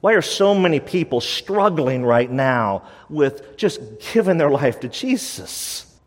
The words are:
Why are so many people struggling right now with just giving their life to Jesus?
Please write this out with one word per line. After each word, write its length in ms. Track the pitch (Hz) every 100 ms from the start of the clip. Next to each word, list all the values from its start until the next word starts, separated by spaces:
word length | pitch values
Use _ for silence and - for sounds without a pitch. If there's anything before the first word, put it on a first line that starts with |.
Why 140 | 190
are 80 | 220
so 320 | 160 - 196
many 260 | 202 180 151
people 400 | - 185 160 123
struggling 800 | - - - 202 202 160 131 127
right 280 | 123 120 123
now 520 | 127 131 123 107 98 - - -
with 480 | 151 147 - - -
just 220 | 208 - 110 110 -
giving 240 | 226 190 170
their 100 | 143
life 320 | 139 143 -
to 80 | 123
Jesus? 920 | - 262 254 - - 92 - - - - _